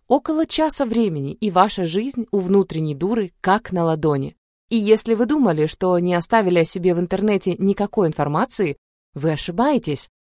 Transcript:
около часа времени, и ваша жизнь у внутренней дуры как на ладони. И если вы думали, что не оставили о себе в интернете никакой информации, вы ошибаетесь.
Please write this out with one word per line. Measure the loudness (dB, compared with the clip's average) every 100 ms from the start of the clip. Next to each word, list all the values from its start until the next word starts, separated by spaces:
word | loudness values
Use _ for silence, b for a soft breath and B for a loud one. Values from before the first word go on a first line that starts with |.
| 0
около | 0 0 -4 -2
часа | 0 0 0
времени, | 0 0 0 -2 -6
и | -4 0
ваша | 2 2 0 -4
жизнь | -4 -4 -8 -4
у | -2
внутренней | 2 2 2 -2 -4
дуры | -2 -2 -2 -4 -4
как | 0 0 0
на | -2
ладони. | 0 0 0 0 -4 -12 _ _ _
И | -2
если | 4 2 4
вы | 0 2
думали, | 2 2 2 -2
что | 0 0 2
не | 2
оставили | 0 2 0 4 2
о |
себе | 2 0 0
в | 2
интернете | 0 0 0 0 -2 0
никакой | 0 0 -2 0 0
информации, | 0 -2 -2 -2 -2 -2 -4 _ _ _
вы | -6 -4
ошибаетесь. | -2 -4 0 2 0 -2 -4 -6 _